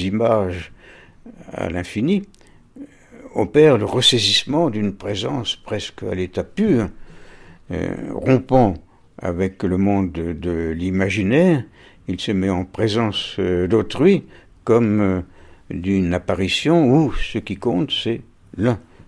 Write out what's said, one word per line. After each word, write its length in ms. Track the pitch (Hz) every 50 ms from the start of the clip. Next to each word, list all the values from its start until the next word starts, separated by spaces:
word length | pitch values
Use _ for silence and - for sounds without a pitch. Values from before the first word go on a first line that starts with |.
| 90
images 680 | 98 95 110 117 117 113 107 98 92 87 90 85 - - - - - - - - - - - - 233 240 - - - -
à 160 | - 95 92
l'infini, 540 | 82 90 87 - - 107 110 156 202 202 202 - - _ - - - - - _ _ - 285 - - - - _ - - - - -
opère 440 | - 107 - - 147 151 156 135 113
le 80 | 104
ressaisissement 840 | - - 123 123 - - 117 101 - - - - - 135 156 170 151
d'une 240 | 104 107 104 104 98
présence 600 | - - 101 101 98 104 127 143 135 113 - -
presque 480 | - - - 110 104 - - - - -
à 100 | 101 95
l'état 300 | 92 92 92 - 101 87
pur, 460 | - - - 208 220 165 120 107 90 - - - - - - - - - - - - - - - - 87
euh, 140 | 85 87 - 50 - - -
rompant 640 | - - - - 131 127 - - 127 131 120 104 87 82 - - _ _ _ _ _ -
avec 440 | - 90 87 85 95 92 95 - -
le 140 | 95 90 92
monde 340 | 98 101 101 98 95 90
de, 220 | 82 85 82 85 87
de 360 | 78 78 87 87 82 82 80
l'imaginaire, 960 | 80 82 87 92 92 95 95 98 95 107 98 95 117 147 175 185 170 139 - - - - - - - - - -
il 120 | 92 87
se 120 | - -
met 180 | 107 95 95 98
en 160 | 92 87 90
présence, 680 | 90 - - 107 113 101 117 117 110 98 - - - - -
euh, 280 | 95 90 90 87 90 90
d'autrui 560 | 107 110 107 - - - 139 185 202 98 - - - - - - - - _
comme, 380 | - 113 117 120 107 104 107
euh, 200 | 104 95 95 90 85 - - - - - - - _ -
d'une 440 | - 82 87 95 98 95 92 85 87
apparition 800 | 90 - - 92 87 95 90 - - - 143 165 175 156 120
où 220 | 123 156 160 123 -
ce 240 | - - - - 113
qui 180 | - - 104 -
compte, 340 | - 120 117 180 165 127
c'est 300 | - - - 110 117 127 - - _ _ _ - - 85
l'un 220 | 98 123 117 104 - - - - -